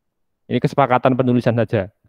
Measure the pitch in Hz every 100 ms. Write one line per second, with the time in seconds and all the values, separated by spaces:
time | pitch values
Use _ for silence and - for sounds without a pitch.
0 | _ _ _ _ _ 120 147 - 127 123
1 | 131 127 127 123 120 117 110 110 95 _